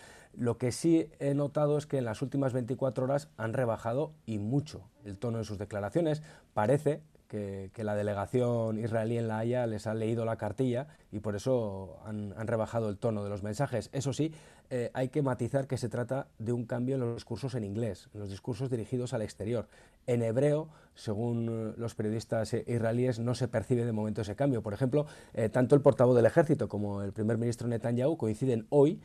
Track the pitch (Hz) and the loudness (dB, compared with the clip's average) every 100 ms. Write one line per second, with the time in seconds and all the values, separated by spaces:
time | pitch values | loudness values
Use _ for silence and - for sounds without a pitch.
0 | - - - - 120 113 123 113 170 165 | -16 -20 -18 -4 -2 0 -2 0 4 4
1 | 151 - 143 143 143 151 147 147 151 139 | 2 -2 0 0 0 2 2 2 0 -2
2 | 117 107 135 139 135 127 117 127 135 127 | -2 -2 -2 0 0 0 -2 -2 -2 0
3 | 127 143 151 - 113 113 120 107 113 123 | 0 0 -2 -6 -4 0 0 0 -2 -2
4 | 156 - - 110 104 139 143 90 95 - | -2 -6 -6 -4 0 -2 -2 -8 -16 -18
5 | 101 98 120 113 104 101 101 104 101 160 | -14 -6 -4 -4 -4 -6 -6 -4 -2 0
6 | 165 151 - - _ - 214 143 147 151 | 2 0 -4 -20 _ 0 4 4 2 -2
7 | - - _ 107 101 98 98 - 107 104 | -6 -20 _ -8 -6 -6 -8 -6 -2 0
8 | 104 101 98 127 120 120 113 110 113 113 | 0 -2 0 0 2 2 0 -2 -2 -2
9 | 110 117 113 110 117 123 117 110 107 110 | 0 -2 -2 -2 -2 0 -2 -4 -4 -2
10 | 110 117 113 113 107 101 131 117 147 - | 0 0 -2 -2 -4 0 0 0 -4 -12
11 | _ 107 110 101 131 127 107 95 95 - | _ -8 -4 -2 2 2 0 -6 -10 -12
12 | 107 107 104 98 110 117 107 117 110 101 | -10 -8 -6 -6 -2 0 0 0 -2 0
13 | 123 107 101 101 104 104 139 113 - 143 | 0 0 -2 -4 -4 -2 -2 -2 -4 -4
14 | 131 123 156 156 - - - 127 117 - | -2 0 -2 -4 -18 -20 -6 -4 -2 -2
15 | 131 151 135 123 117 139 135 123 120 120 | -2 0 0 0 0 -2 -2 -2 -2 -2
16 | 123 135 - - 113 120 117 120 123 135 | -2 -4 -4 -6 -2 -2 -2 -2 0 0
17 | 120 117 - 117 135 120 104 101 117 92 | -2 -4 -6 -6 -4 -4 -4 -2 -2 -4
18 | - 104 101 98 - 110 131 120 104 127 | -10 -12 -10 -8 -6 -4 -2 -4 -2 -4
19 | 123 120 107 - 101 117 - - - _ | -2 -4 -4 -4 -4 -4 -4 -12 -20 _
20 | - 120 113 113 147 147 156 - - - | -2 2 2 4 4 2 -2 -12 -20 -10
21 | - 104 120 117 117 113 110 - 117 - | -4 -2 0 0 -2 -2 -4 -6 -6 -4
22 | 107 110 - 113 110 117 - 120 110 117 | -2 -2 -2 -2 0 -2 -2 0 2 2
23 | 127 117 117 123 123 120 110 123 120 110 | 2 0 -2 0 0 -2 0 2 2 0
24 | 107 107 104 101 143 120 104 101 135 147 | -2 -2 -4 0 0 0 -2 -2 0 2
25 | 147 - - - 113 127 123 143 147 - | 0 -6 -10 -2 0 2 6 6 8 6
26 | 123 123 113 - 160 135 104 101 104 101 | 8 8 8 6 4 2 0 -2 -2 -4
27 | 101 95 107 113 120 117 120 117 120 120 | -4 -2 0 0 0 -2 -2 -2 0 2
28 | 127 165 110 107 131 113 107 147 143 208 | 2 2 -2 0 0 0 4 6 6 4